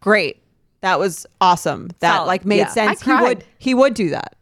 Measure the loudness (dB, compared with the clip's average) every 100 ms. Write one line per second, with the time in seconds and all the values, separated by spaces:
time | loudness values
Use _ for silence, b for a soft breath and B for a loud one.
0 | 0 0 0 -8 _ _ _ _ -2 0
1 | 0 -4 -12 0 2 2 0 -6 -10 -4
2 | 0 0 0 -2 0 0 0 0 -2 -2
3 | 0 2 2 -2 -8 _ -2 2 2 2
4 | -4 -4 -10 -16